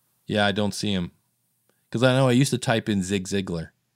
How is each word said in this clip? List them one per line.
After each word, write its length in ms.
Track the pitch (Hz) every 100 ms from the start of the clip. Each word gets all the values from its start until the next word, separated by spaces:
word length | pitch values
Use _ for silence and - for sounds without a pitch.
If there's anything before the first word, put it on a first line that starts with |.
| _ _ -
Yeah, 180 | 104 104
I 60 |
don't 220 | 98 104
see 200 | - 107
'em. 180 | 95 87 _ _ _ _ _ _ _ _
'Cause 120 | 113
I 100 | 131 131
know 120 | 131
I 40 |
used 200 | 120 139
to 60 | -
type 320 | - 113 110
in 140 | 101
Zig 240 | 90 101 92
Ziglar, 420 | 98 95 85 78 _ _